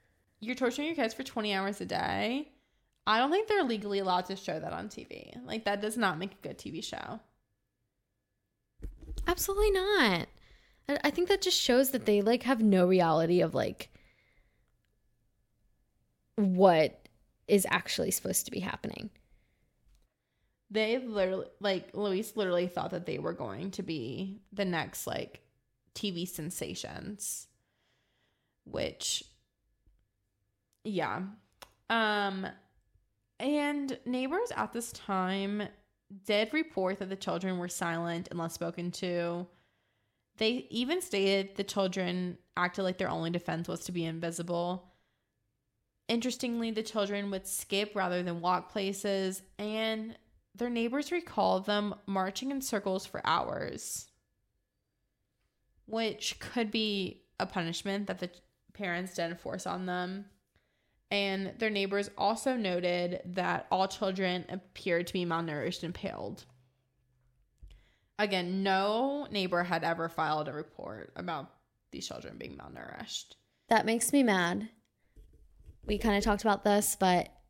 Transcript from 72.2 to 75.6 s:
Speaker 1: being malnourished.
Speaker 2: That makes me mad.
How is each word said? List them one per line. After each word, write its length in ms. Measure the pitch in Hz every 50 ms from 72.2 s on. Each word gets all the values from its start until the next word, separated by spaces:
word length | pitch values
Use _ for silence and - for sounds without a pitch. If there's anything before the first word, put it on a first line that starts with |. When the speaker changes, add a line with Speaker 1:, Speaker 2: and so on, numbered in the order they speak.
| - - 55
Speaker 1:
being 200 | - - - 69
malnourished. 800 | - - - - 62 - - - - 220 - - - - - - _ _ _ _ _ _ -
Speaker 2:
That 160 | 233 214 -
makes 260 | 220 226 233 233 -
me 100 | - 285
mad. 460 | 262 233 196 185 175 170 180 202 220 220 - _ _ _ _ _ _ _ - - - - - - - _ _ -